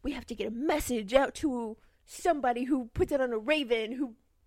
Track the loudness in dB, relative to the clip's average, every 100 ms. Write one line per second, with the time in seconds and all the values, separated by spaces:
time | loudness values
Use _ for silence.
0 | -6 -6 -10 -8 -6 -4 0 0 0 -4
1 | 2 4 4 0 -2 0 -4 -8 _ _
2 | _ -2 0 2 2 0 2 0 0 -2
3 | 0 2 2 0 2 0 2 0 0 -4
4 | -4 -6 _ _